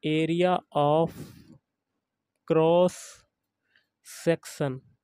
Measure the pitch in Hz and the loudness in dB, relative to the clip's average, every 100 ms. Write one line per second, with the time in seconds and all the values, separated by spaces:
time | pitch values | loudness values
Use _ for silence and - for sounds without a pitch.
0 | 151 156 160 170 180 180 _ 147 147 156 | -2 -2 0 0 0 -2 _ 0 2 2
1 | 165 - - - - - _ _ _ _ | 0 -4 -18 -20 -20 -20 _ _ _ _
2 | _ _ _ _ - 160 160 175 180 - | _ _ _ _ -2 2 4 4 2 0
3 | - - _ _ _ _ _ _ _ _ | -20 -20 _ _ _ _ _ _ _ _
4 | - - - 165 - - 143 131 _ _ | -20 -8 -4 -4 -6 -8 -8 -8 _ _